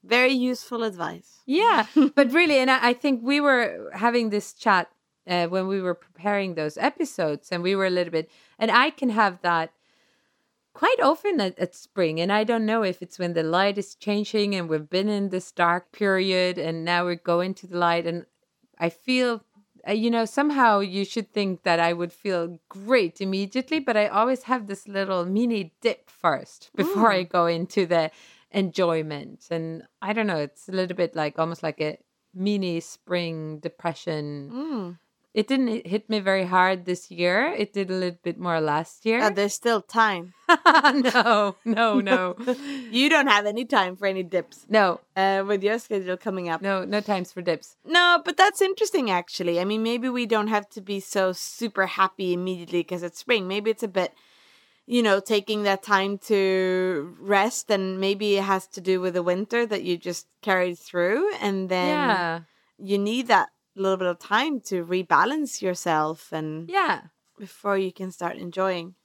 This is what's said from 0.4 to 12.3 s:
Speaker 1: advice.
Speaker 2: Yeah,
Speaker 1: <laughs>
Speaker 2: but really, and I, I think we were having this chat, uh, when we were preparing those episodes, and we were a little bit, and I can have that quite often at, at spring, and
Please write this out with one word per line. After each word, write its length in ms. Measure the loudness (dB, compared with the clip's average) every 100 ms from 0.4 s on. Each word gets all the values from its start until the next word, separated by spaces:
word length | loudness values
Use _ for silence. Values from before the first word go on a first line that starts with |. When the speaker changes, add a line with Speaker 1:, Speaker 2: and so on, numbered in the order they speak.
| 0 -4 -6 -4
Speaker 1:
advice. 580 | -4 -4 -8 -8 _ _ -2
Speaker 2:
Yeah, 400 | 2 4 4 2 4
Speaker 1:
<laughs> 140 | 4
Speaker 2:
but 160 | 4 4
really, 260 | 4 4 4
and 120 | 4
I, 200 | 4 2
I 20 |
think 300 | 2 0 0
we 180 | 2 2
were 500 | 4 2 0 -4 -12
having 340 | -2 0 2 0
this 240 | -2 -6
chat, 380 | -4 2 2 0 _ _ _ -4
uh, 200 | -2 0
when 200 | -2 -2
we 140 | -2
were 140 | -2
preparing 640 | -6 _ -8 -2 -2 -2 -4
those 200 | -6 -2
episodes, 760 | -4 -2 -6 -2 -4 -4 -6
and 120 | -4
we 120 | 0
were 120 | 0 0
a 100 | 0
little 120 | 0
bit, 160 | -4 -6 _ _ -4
and 120 | 2
I 200 | 4 2
can 180 | 0 -2
have 320 | 2 0 0
that 320 | -2 0 -2 _ _ _ _ _ _ _ _ _ _
quite 260 | -2 0 4
often 360 | 2 2 0 0
at, 200 | -2 -2
at 160 | -6
spring, 440 | -6 -12 -2 -2 0
and 140 | 0